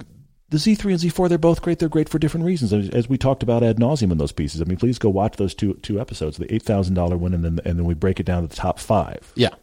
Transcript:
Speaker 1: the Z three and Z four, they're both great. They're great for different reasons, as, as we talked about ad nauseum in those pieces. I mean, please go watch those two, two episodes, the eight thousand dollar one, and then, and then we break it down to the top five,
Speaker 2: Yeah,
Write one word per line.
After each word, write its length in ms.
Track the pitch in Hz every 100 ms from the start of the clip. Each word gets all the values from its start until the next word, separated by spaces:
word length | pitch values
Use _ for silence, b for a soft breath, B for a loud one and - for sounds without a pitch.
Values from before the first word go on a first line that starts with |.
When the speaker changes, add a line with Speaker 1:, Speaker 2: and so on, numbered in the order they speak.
| - - - _ -
Speaker 1:
the 80 | 151
Z 180 | 220 208
three 160 | 202
and 80 | 180
Z 80 | 170
four, 220 | - 180
they're 80 | 170
both 240 | 165 165
great. 180 | 175 165
They're 80 | 160
great 220 | 156 151
for 100 | 156
different 260 | 151 170 170
reasons, 280 | 175 110
as, 160 | 104 98
as 180 | 120 117
we 100 | 131
talked 260 | 135 135
about 200 | 117 117
ad 140 | 117 110
nauseum 340 | 117 147 98
in 60 | 82
those 160 | 73
pieces. 280 | - 73 80
I 40 | 82
mean, 120 | 92
please 220 | 120 123
go 80 | 110
watch 280 | 95 110 -
those 180 | 98 -
two, 200 | 101 -
two 260 | - 104
episodes, 340 | 127 - 78 73
the 180 | 78
eight 100 | 110
thousand 320 | - 101 90 90
dollar 200 | 87 87
one, 180 | 90
and 120 | 87 82
then, 140 | 82
and 160 | - 85
then 60 | 87
we 80 |
break 260 | 80 95 95
it 60 | -
down 160 | 87
to 80 | 82
the 60 | -
top 200 | 92 -
five, 540 | - 104 - - - -
Speaker 2:
Yeah, 140 | 117 -